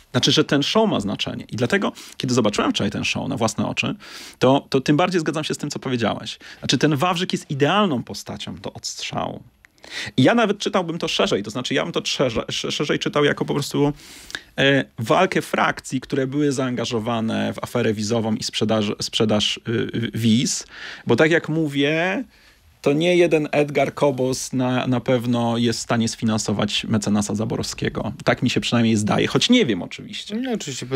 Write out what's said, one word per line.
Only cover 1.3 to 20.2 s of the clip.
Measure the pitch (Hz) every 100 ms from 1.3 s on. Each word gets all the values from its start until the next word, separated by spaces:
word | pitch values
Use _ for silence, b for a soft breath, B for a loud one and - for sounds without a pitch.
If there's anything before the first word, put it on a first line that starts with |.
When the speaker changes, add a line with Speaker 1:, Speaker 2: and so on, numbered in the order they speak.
| - -
Speaker 1:
I | 110
dlatego, | 120 - - B B -
kiedy | 131
zobaczyłem | 123 107 104 294
wczoraj | - 107
ten | 107
show | - - -
na | 101
własne | 110 - -
oczy, | - 113 - B B B -
to, | 123 139 -
to | 135
tym | 131 147
bardziej | 185 175
zgadzam | 160 156
się | 147
z | 151
tym, | 147
co | -
powiedziałeś. | 139 123 104 117 113 - B B
Znaczy, | 110 127
ten | 151 143
Wawrzyk | 180 175 185
jest | 180 -
idealną | 139 143 196 202 127
postacią | 110 101 - 104 - 92
do | -
odstrzału. | - - - - - - - - _ - _ B B B -
I |
ja | 143 233
nawet | 214 202
czytałbym | - 202 165 170
to | -
szerzej, | - 196 104
to | 104
znaczy, | 107 123
ja | 139
bym | 165
to | 165 -
szerze-, | - 131 113 139
sz-, | - -
szerzej | - 147 160
czytał | 156 147
jako | 147 - 151
po |
prostu, | 143 135 143 143 - B B B B B -
e, | 135 139 - -
walkę | 110 160 190 165
frakcji, | - - 165 - - 131
które | - 143 131
były | 143 147
zaangażowane | 131 131 123 117 120 110 117 110 107 104
w | 101
aferę | - 123 117
wizową | 107 104 117 110 107
i |
sprzedaż, | - - 107 110 104 -
sprzedaż, | - - 110 107 - - -
y, |
y, | - - - 113
wiz, | 117